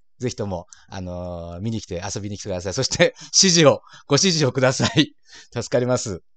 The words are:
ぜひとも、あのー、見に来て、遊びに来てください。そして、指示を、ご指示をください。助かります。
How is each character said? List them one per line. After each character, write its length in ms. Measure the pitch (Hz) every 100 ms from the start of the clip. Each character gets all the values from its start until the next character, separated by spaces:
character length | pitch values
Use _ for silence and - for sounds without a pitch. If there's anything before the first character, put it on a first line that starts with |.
| _ -
ぜ 100 | 127
ひ 60 | -
と 120 | 101
も、 200 | 90 87 - _
あ 120 | 98
の 560 | 90 90 90 87 85 85
ー、 20 |
見 120 | 107
に 80 | 113
来 60 | -
て、 160 | 87
遊 180 | 98 101
び 80 | 101
に 80 | 101
来 60 |
て 60 | 107
く 20 |
だ 80 | 90
さ 80 | 92
い。 20 |
そ 100 | 92
し 40 | 127
て、 280 | - 175 -
指 340 | - - 190
示 140 | 170 147
を、 140 | 107 - - -
ご 80 | 139
指 160 | 196
示 140 | 160 135
を 60 |
く 100 | 135
だ 120 | 127
さ 140 | 131 -
い。 260 | - 143 - _ - -
助 100 | 120 110
か 120 | 131
り 60 | 123
ま 120 | 127
す。 240 | 117 87 -